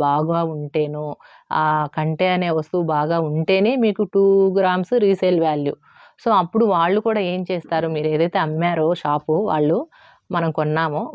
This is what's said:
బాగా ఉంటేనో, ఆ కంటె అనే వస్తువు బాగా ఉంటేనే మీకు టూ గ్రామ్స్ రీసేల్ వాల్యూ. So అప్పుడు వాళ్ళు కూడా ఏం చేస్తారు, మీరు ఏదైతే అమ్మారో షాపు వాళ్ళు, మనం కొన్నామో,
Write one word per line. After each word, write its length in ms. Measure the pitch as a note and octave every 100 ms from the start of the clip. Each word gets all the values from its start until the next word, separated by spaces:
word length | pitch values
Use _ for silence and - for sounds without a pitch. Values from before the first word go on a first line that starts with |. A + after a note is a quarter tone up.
బాగా 380 | C#3+ D3 D#3 E3+ E3
ఉంటేనో, 500 | D3+ D3 D#3+ D3 D3+ D3+ - - - - D#3
ఆ 40 | D#3 D3+ D3+
కంటె 340 | - D#3 D#3 F#3
అనే 160 | F3+ F3 D#3+
వస్తువు 260 | D3+ F3+ D#3+ D3+
బాగా 220 | D3+ E3+ D#3
ఉంటేనే 440 | D#3 D#3+ F#3+ G#3+ C4
మీకు 200 | A3+ G3 G3+
టూ 100 | G3+ G3 G3 G3 F#3+
గ్రామ్స్ 360 | F#3 F3+ F3+ B3 G3+
రీసేల్ 340 | F#3+ F#3 F3
వాల్యూ. 340 | D#3+ D3+ C#3+ - _ - - _
So 80 | A#3 G#3
అప్పుడు 240 | F3 A3 A3
వాళ్ళు 260 | F3 E3+ G#3
కూడా 220 | A3+ G#3+ F3+
ఏం 80 | F#3 F3+
చేస్తారు, 380 | F3+ - D#3+ E3
మీరు 220 | D#3 D#3 D#3
ఏదైతే 220 | E3+ F#3+ D#3
అమ్మారో 400 | D#3+ F3 E3+ D#3 F3
షాపు 320 | D3 D3 - D#3+ G#3+
వాళ్ళు, 260 | D#3 D3+ G3 E4 - - _ -
మనం 200 | F3 E3
కొన్నామో, 500 | D#3 D3+ D#3 D#3+ D3 B3